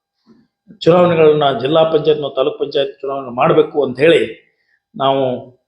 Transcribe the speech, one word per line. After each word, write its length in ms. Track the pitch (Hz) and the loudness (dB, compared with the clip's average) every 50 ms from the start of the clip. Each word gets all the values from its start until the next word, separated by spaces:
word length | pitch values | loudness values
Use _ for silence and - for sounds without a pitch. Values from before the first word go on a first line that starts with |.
| _ _ _ _ _ _ _ _ _ _ _ _ _ - - _ | _ _ _ _ _ _ _ _ _ _ _ _ _ -20 -20 _
ಚುನಾವಣೆಗಳನ್ನ 800 | - 160 170 180 180 175 170 160 156 151 151 151 143 139 135 120 | 0 2 4 4 2 2 2 4 4 4 4 4 0 0 -2 -2
ಜಿಲ್ಲಾ 240 | 127 135 160 165 160 | -2 0 2 2 2
ಪಂಚಾಯತ್ 380 | 160 165 151 147 156 151 151 | 2 0 0 0 0 0 0
ಮತ್ತು 140 | 143 135 - | -4 -6 -4
ತಾಲೂಕ್ 240 | 135 135 151 147 - | -4 -4 -4 -4 -6
ಪಂಚಾಯತ್ 420 | 147 139 - 143 139 139 - _ | -8 -6 -4 -4 -4 -4 -8 _
ಚುನಾವಣೆ 340 | - 135 139 139 135 123 120 | -10 -10 -10 -10 -10 -10 -4
ಮಾಡಬೇಕು 500 | 123 143 160 156 156 - - - 151 135 | -2 0 2 4 2 2 2 -2 -4 -4
ಅಂತ 140 | 127 123 - | -4 -2 0
ಹೇಳಿ 440 | 143 170 160 127 110 - - - _ _ _ _ _ _ _ _ _ _ _ | 2 4 4 2 0 -4 -8 -14 _ _ _ _ _ _ _ _ _ _ _
ನಾವು 540 | - 135 135 135 139 135 127 123 120 123 - _ _ _ | -4 -2 -2 0 0 -2 -4 -4 -6 -10 -16 _ _ _